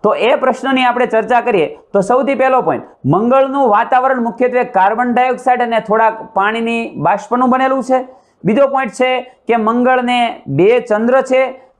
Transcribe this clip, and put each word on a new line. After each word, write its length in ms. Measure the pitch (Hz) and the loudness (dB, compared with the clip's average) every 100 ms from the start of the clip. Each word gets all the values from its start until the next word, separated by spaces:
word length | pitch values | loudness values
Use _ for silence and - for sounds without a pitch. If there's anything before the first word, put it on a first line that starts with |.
તો 120 | 208 160 | 0 0
એ 200 | 208 277 | 2 2
પ્રશ્નની 480 | 247 247 262 262 | 0 -2 -2 0
આપણે 220 | 254 247 233 | 0 0 0
ચર્ચા 360 | 220 214 247 | 0 0 0
કરીએ 360 | 226 214 143 - _ | 2 0 -2 -6 _
તો 80 | 202 | -2
સૌથી 340 | 190 254 269 269 | 2 0 0 0
પહેલો 260 | 262 262 | 2 2
પોઇન્ટ, 220 | 170 143 - _ 131 | 0 -4 -8 _ -2
મંગળનું 640 | 165 233 269 269 277 262 | 0 2 2 2 0 2
વાતાવરણ 540 | 208 233 254 262 262 | 2 2 0 0 -2
મુખ્યત્વે 400 | 233 233 247 247 | -4 -2 -2 0
કાર્બન 500 | 247 190 190 220 247 | -2 0 0 0 -2
ડાયોક્સાઇડ 480 | 233 254 247 262 247 | 0 0 -2 -2 0
અને 180 | 240 226 | 0 -2
થોડાક 540 | 214 214 220 220 - | 0 0 2 -2 -8
પાણીની 600 | - 196 226 226 233 226 - | -2 -2 -2 -4 -4 -6 -4
બાષ્પનું 520 | 151 202 - 240 254 | -2 -2 -2 -2 0
બનેલું 340 | 254 269 269 | 2 0 -2
છે. 240 | 247 254 254 - _ _ | 0 -2 -2 -16 _ _
બીજો 240 | 175 214 277 | -2 2 2
પોઇન્ટ 240 | 269 254 | 0 -4
છે 300 | - 254 254 254 _ - | -2 -2 -2 -6 _ -4
કે 80 | 226 | 0
મંગળને 880 | 214 240 247 254 240 247 233 - - | 0 0 2 2 0 0 -2 -4 -6
બે 320 | 139 190 247 | 2 4 2
ચંદ્ર 420 | 247 208 233 262 | 0 -2 2 0
છે. 400 | 262 254 262 262 - | 2 0 -2 -6 -20